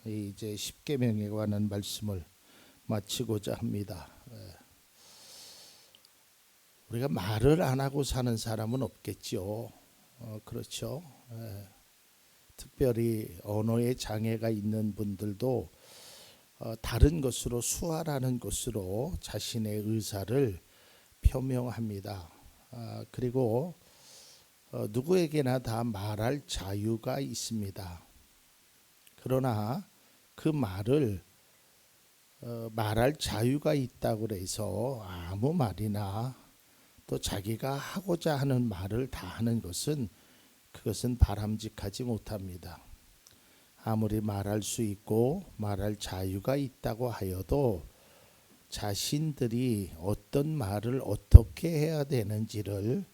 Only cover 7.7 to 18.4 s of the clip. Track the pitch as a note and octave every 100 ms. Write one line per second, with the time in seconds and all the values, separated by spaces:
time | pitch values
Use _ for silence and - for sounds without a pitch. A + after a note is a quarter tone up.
7.7 | C3 C3+ C#3+ C3 C3+ B2 A2 A2+ A2 A2
8.7 | C3 B2 - - G2 - A2+ F#2 G#2+ A#2
9.7 | - - _ - - A#2 A2 - A#2 A2+
10.7 | - A2+ C3 E3+ A#2+ - A2+ A2+ G2+ G2
11.7 | - _ _ _ _ _ _ _ - -
12.7 | - C3+ A2+ A#2 A2 E2+ F2 G#2 G#2 A2
13.7 | A#2 A#2+ B2+ - G#2+ A2 A2+ A2+ G#2+ G#2
14.7 | A2 G#2+ G2 G#2 F#2 G#2 G2 B2 A#2 F#2+
15.7 | - - - - - - - _ _ C3
16.7 | A2+ - A#2+ D3 E3 C3 - B2 A#2+ -
17.7 | - E3+ D#3+ D#3+ C#3+ B2+ B2